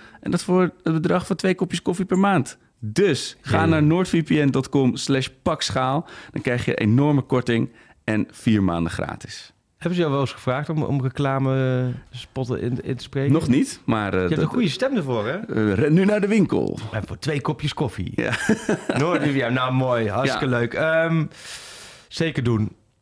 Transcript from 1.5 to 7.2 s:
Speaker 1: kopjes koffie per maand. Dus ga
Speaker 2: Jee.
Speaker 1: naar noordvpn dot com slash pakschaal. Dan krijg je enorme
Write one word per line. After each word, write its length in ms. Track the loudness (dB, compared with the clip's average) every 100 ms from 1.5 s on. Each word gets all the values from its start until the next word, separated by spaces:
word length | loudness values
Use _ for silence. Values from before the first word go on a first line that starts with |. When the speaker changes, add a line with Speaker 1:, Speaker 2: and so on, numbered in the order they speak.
Speaker 1:
kopjes 280 | 0 -2 -4
koffie 220 | -4 -4
per 140 | 0 2
maand. 400 | 4 2 0 -6 _ _
Dus 560 | -6 2 2 2 -4 -12
ga 180 | -2 2
Speaker 2:
Jee. 80 | 4
Speaker 1:
naar 140 | 4
noordvpn 680 | 4 4 2 0 2 2 2
dot 180 | 2 0
com 280 | 2 2 0
slash 320 | 0 0 -2 -4
pakschaal. 640 | -4 -2 -2 -2 0 -2 -4 -12 -12
Dan 100 | -6
krijg 220 | -2 -2
je 100 | 0
enorme 460 | 0 4 4 4 2